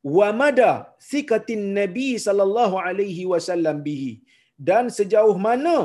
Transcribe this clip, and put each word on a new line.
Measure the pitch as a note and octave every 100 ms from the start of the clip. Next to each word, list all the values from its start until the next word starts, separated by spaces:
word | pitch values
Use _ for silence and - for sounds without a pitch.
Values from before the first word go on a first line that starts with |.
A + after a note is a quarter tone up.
| C#3 E3
Wa | G#3 A3
mada | D4 B3+ G#3+ B2+ - _ -
sikatin | C#4+ C#4+ A3 A3+ A3 G3+ G3+
Nabi | G3+ F#3+ C4+ A3+ G#3
sallallahu | G3+ G3 A3 A3+ F#3 F3+
alaihi | F#3+ G3+ F3 F#3
wasallam | F3 E3+ F3 D#3+ D3 D3
bihi. | D3 C3 G#2+ _ _ _ _ C#3
Dan | G#3 A#3+ -
sejauh | G3+ G#3+ A3 F#3 G#3
mana | B3 D#4+ D#4+